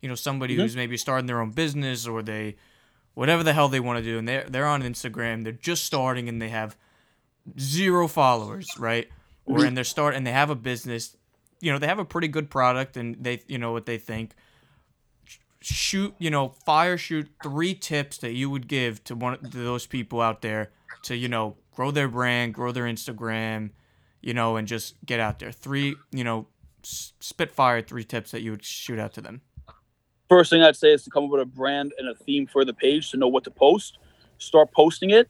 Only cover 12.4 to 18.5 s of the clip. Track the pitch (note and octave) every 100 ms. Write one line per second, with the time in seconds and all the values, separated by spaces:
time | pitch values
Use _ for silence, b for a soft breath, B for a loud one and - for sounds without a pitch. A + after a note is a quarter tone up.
12.4 | D3 C3+ B2+ B2+ C3 B2+ A#2 A#2 B2 A#2+
13.4 | _ C3 A#2+ A#2 A2+ A2+ - A2 A2+ _
14.4 | _ _ _ _ _ _ _ _ _ -
15.4 | _ _ - - - G3 G3+ G3+ E3 D3+
16.4 | C3 _ - D#3 F3 F3 - D#3 D3 _
17.4 | D3 C#3 F3 F#3+ - D3+ C#3+ - B2 A#2+
18.4 | C#3